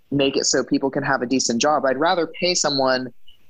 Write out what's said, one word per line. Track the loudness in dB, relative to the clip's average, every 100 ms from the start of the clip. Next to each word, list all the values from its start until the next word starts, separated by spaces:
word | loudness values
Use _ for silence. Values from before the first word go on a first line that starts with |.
| -6
make | 0 0 0
it |
so | 0 0
people | 0 0 0
can | -2
have | -2 -2
a | 0
decent | 0 0 0
job. | 2 2 2
I'd | 0
rather | 0 0 -2
pay | -2 -2
someone, | 0 0 2 2 2 -2 -10 -18 -20